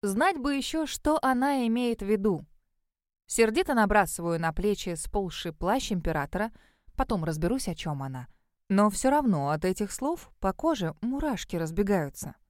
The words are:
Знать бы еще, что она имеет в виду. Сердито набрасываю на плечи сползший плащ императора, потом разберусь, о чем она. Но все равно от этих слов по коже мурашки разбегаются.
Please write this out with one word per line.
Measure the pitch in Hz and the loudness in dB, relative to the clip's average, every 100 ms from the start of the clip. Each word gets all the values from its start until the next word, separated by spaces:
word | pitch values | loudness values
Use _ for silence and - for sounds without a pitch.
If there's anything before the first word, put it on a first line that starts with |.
Знать | 208 196 339 339 | 0 2 2 2
бы | 262 | 0
еще, | 277 - 320 | -2 -2 -2
что | 311 - - 311 | -2 -2 2 2
она | 262 254 269 277 233 | 2 2 2 2 2
имеет | 233 247 226 | 0 0 -2
в | |
виду. | 196 214 208 175 - _ _ _ _ _ _ _ | 0 2 2 0 -4 _ _ _ _ _ _ _
Сердито | _ - 220 220 381 | _ 2 2 2 0
набрасываю | 247 208 214 175 - 170 165 | 2 4 4 2 -2 -2 -2
на | 165 | -2
плечи | 156 202 196 - 165 | 0 0 -2 -4 -6
сползший | - 208 190 - 175 | -4 -4 -4 -6 -10
плащ | 156 175 247 - | -4 0 0 0
императора, | 190 165 156 139 185 220 - _ _ - | -2 -2 -2 -2 -4 -4 -6 _ _ -14
потом | - 262 208 | -6 -2 -2
разберусь, | 160 156 170 262 - | -2 0 0 -2 -4
о | |
чем | 156 170 143 | -6 -6 -6
она. | 135 131 127 _ _ _ _ | -8 -10 -14 _ _ _ _
Но | 196 208 | 4 4
все | 202 262 | 4 2
равно | 294 262 170 139 | 4 4 2 2
от | 151 | 0
этих | 185 185 202 | 0 -2 -4
слов | - 277 339 - - | -4 -4 -4 -8 -4
по | 190 | -4
коже | - 320 285 165 - | 0 0 0 -2 -4
мурашки | 233 277 302 214 - 175 | -4 -2 -2 -4 -4 -4
разбегаются. | 160 165 202 196 143 - - - | -2 0 2 2 0 -6 -12 -14